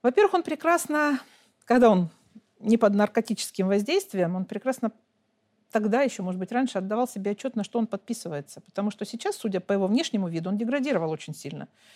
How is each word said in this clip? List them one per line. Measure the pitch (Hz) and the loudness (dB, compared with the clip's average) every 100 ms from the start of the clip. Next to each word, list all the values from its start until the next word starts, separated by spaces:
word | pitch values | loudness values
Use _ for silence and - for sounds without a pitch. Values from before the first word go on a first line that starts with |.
Во-первых, | 240 254 415 | 0 4 4
он | 359 | 2
прекрасно, | 339 302 330 339 - 302 294 269 - _ _ _ - | -2 -2 2 2 2 0 0 0 -4 _ _ _ 2
когда | 240 233 | 6 8
он | 190 170 - _ - _ _ | 6 2 -6 _ -20 _ _
не | 208 233 | 2 4
под | 220 | 4
наркотическим | 202 208 - 226 208 - - 190 | 4 2 0 -2 -4 -6 -2 0
воздействием, | 202 208 370 381 196 170 185 | 2 2 0 0 -2 -2 -2
он | 185 | -6
прекрасно | 214 262 254 220 - _ _ _ _ _ _ _ | -6 -4 -2 -4 -6 _ _ _ _ _ _ _
тогда | 220 208 233 | -2 2 2
ещё, | 277 - | 0 -2
может | 185 185 | -6 -6
быть, | 185 | -4
раньше | 240 262 196 | -2 -2 -2
отдавал | 190 214 247 | -4 -2 -2
себе | 220 202 | -4 -6
отчёт, | 202 269 226 | -4 -6 -6
на | |
что | 196 240 | -4 -4
он | 220 | -4
подписывается. | 196 - 233 170 147 143 - | -6 -8 -10 -8 -8 -10 -16
Потому | - - 208 | -12 -4 -4
что | - 202 | -4 -8
сейчас, | 233 403 403 | -6 -6 -4
судя | 220 185 | -4 -4
по | - | -2
его | 202 190 | 0 2
внешнему | 233 320 208 180 | 0 0 -2 -4
виду, | 165 175 | -4 -4
он | 202 | -2
деградировал | 233 285 269 214 160 | -2 -2 0 0 -2
очень | 156 - | -4 -8
сильно. | 147 139 151 - _ _ | -12 -12 -12 -14 _ _